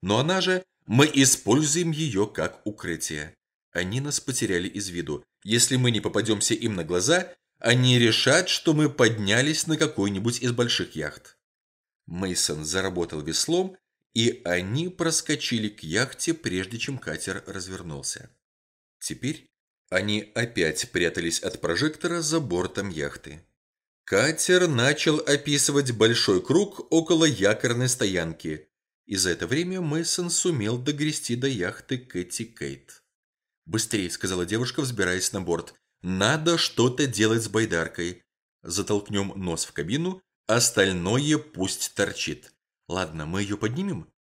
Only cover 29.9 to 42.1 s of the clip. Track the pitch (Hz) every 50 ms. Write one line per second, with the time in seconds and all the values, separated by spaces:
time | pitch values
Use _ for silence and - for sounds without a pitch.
29.9 | 143 160 170 165 - - 180 175 170 - - 180 170 131 101 107 117 123 123 143
30.9 | 147 139 147 151 151 - - - 117 120 131 139 135 107 87 92 - - - _
31.9 | 135 127 123 _ - 87 90 87 - - 117 110 - - - 69 69 67 _ _
32.9 | - - _ _ _ _ _ _ _ _ _ _ _ _ _ - 78 110 - -
33.9 | - 107 95 87 - - - 95 92 90 90 85 101 113 123 127 - - 151 131
34.9 | 120 101 98 90 90 92 92 - - 101 92 82 85 80 82 - - _ _ _
35.9 | _ _ - 87 92 92 98 110 143 156 156 165 170 165 - - - - 117 123
36.9 | 123 131 151 135 117 95 107 110 113 113 110 107 98 110 113 110 87 85 82 80
37.9 | - - 87 87 90 - _ _ _ _ _ _ _ _ _ - 90 98 98 92
38.9 | 104 101 101 - 104 101 98 98 - 98 95 90 82 80 - - - - 76 80
39.9 | 104 143 170 180 190 185 _ _ _ _ _ - 110 120 123 - - - 98 95
40.9 | 92 90 85 90 110 127 147 147 156 151 151 - _ 85 92 90 - - - -
41.9 | - - 101 101